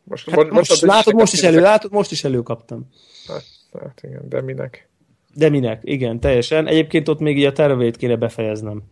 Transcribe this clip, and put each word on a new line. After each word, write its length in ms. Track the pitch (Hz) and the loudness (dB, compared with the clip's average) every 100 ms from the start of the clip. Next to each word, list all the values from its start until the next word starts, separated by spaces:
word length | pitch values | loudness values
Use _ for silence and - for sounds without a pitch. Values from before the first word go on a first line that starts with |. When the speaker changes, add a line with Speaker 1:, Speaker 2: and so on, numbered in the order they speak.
| - | -16
Speaker 1:
Most, 220 | - - | -16 -2
Speaker 2:
Hát 80 | 180 | 2
Speaker 1:
most, 140 | 170 | 4
Speaker 2:
most, 180 | 170 175 | 2 2
Speaker 1:
most 120 | 262 | 2
Speaker 2:
látod, 320 | 185 214 214 | 4 4 4
most 200 | 220 208 | 4 2
is 100 | 190 | 2
elő, 100 | 185 | 4
Speaker 1:
fizet- 160 | 165 185 | 6 6
Speaker 2:
látod, 220 | 214 208 | 4 0
most 200 | 208 196 | -4 -4
is 120 | 147 | -4
előkaptam. 680 | 143 123 117 117 _ 117 127 _ _ - - | -4 -4 -4 -8 _ -16 -16 _ _ -20 -16
Speaker 1:
Hát, 160 | - - _ _ - | -14 -16 _ _ -20
hát 200 | - - | -18 -20
igen, 260 | - 131 131 | -18 -18 -8
de 120 | 127 | -8
minek? 480 | 131 131 135 - _ _ _ _ _ | -6 -10 -12 -14 _ _ _ _ _
Speaker 2:
De 160 | - 156 | -2 0
minek? 320 | 143 120 110 | 2 -2 -6
Igen, 360 | - 143 123 113 | -8 -4 -4 -2
teljesen. 480 | 143 123 117 156 156 | 0 0 0 -2 0
Egyébként 400 | 160 156 165 151 | 0 0 -2 -2
ott 120 | 151 | -2
még 180 | 151 143 | -2 0
így 80 | 143 | 0
a 60 | |
tervét 460 | 135 147 131 120 117 | 2 0 2 -2 -2
kéne 180 | 123 117 | -4 -2
befejeznem. 680 | 117 - 110 107 107 104 104 | -4 -6 -6 -6 -10 -12 -16